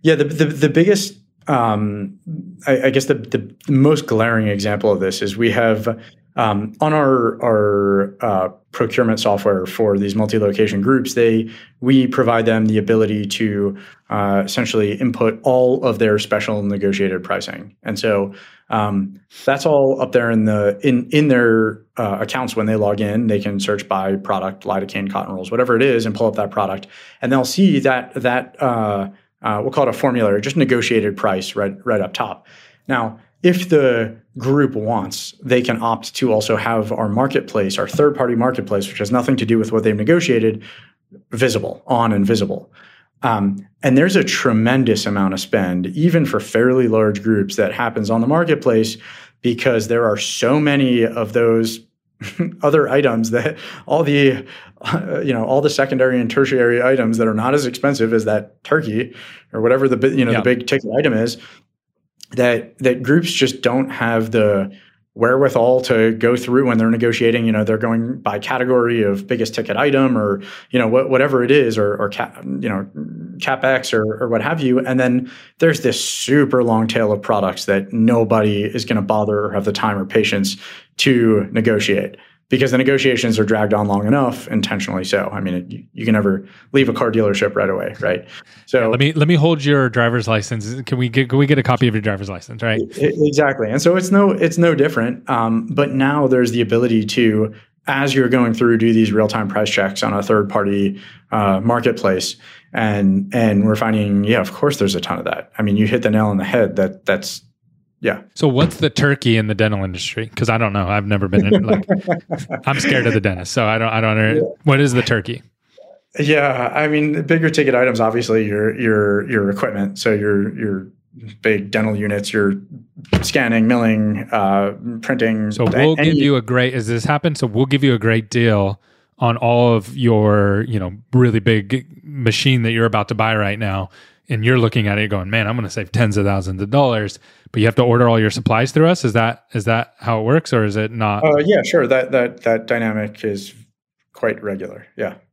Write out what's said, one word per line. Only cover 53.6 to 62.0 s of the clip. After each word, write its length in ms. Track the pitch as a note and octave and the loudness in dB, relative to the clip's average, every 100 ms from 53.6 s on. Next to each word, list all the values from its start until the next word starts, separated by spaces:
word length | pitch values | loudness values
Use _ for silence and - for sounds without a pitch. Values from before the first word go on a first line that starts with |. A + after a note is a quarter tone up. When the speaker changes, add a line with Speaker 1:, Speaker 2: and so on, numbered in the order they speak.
| - - - | -16 -18 -4
Speaker 1:
all 160 | D3 | 0
the, 420 | D3 C#3+ C#3 C3 - - - _ | 2 4 2 2 -8 -20 -20 _
uh, 380 | - - F#3 C#3+ C#3+ | -6 -6 -4 -4 -2
you 80 | |
know, 100 | A#2 A2+ | -2 0
all 160 | C3+ | 0
the 80 | D3 | 0
secondary 500 | C#3 C3+ C3 B2+ B2+ | 0 -2 2 2 2
and 80 | A2+ | 0
tertiary 520 | C#3 C3+ C3 A#2+ A#2+ | 0 0 2 2 2
items 340 | B2 C3+ A2+ A2+ | 2 2 0 0
that 100 | A2+ | 0
are 60 | |
not 220 | G#2+ A#2+ D3 | 0 0 0
as 100 | C3 | -2
expensive 480 | B2 C#3 C#3 A2+ | -2 -2 0 0
as 120 | A2+ G#2+ | 0 0
that 380 | G#2+ G2+ _ | -2 -4 _
turkey 520 | - D#3 C#3+ A2 B2 - - - _ | -2 -2 -2 -4 -6 -12 -20 -20 _
or 100 | A2+ | -2
whatever 260 | A#2 C3 C3+ | 2 2 2
the 100 | B2 | 2
bi-, 100 | C3 | 0
you 140 | C3 A#2+ | 2 2
know, 60 | |
Speaker 2:
Yeah. 60 | A2+ | 2
Speaker 1:
the 20 | |
big 240 | B2 B2+ B2 | 2 0 0
ticket 240 | C#3 A2 A#2 | -4 -2 -2
item 180 | D3+ | 0
is, 240 | A2 A2+ - - - _ _ _ _ | 0 -2 -6 -18 -20 _ _ _ _